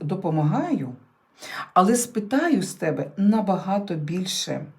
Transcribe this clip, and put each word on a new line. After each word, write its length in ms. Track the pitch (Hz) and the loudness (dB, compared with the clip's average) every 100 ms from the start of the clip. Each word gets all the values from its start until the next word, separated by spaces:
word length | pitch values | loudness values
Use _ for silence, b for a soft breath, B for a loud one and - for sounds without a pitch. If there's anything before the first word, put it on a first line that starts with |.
допомагаю, 880 | 151 185 175 160 151 214 349 240 131 120 _ _ _ _ B B B | -6 -4 -2 0 2 2 0 -2 -4 -10 _ _ _ _ B B B
але 220 | - 190 240 | 4 4 4
спитаю 680 | - 226 208 269 339 247 | 0 -4 -2 0 2 2
з 120 | 165 | 0
тебе 380 | - 165 147 143 - | -4 -2 -2 -4 2
набагато 800 | 202 220 196 185 190 202 202 170 | 4 4 4 0 0 -2 0 -4
більше. 680 | 147 175 185 - - 135 147 | -2 -4 -4 -4 -4 -6 -8